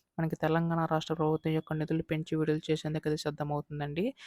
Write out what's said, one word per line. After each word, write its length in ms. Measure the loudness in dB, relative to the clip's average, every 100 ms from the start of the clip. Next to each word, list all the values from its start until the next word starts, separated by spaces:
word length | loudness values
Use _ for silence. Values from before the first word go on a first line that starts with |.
| _ -2
మనకి 180 | -2 0
తెలంగాణ 460 | 2 2 2 2 2
రాష్ట్ర 280 | 0 0
ప్రభుత్వం 380 | 0 2 2 2
యొక్క 220 | 0 0
నిధులు 300 | -2 0 -2
పెంచి 300 | 0 -2 0
విడుదల 280 | 0 2 0
చేసేందుకు 440 | 0 -2 0 -2 0
అయితే 120 | 0
సిద్ధమవుతుందండి. 840 | -2 -4 -2 -4 -4 -6 -4 -2 -2 -4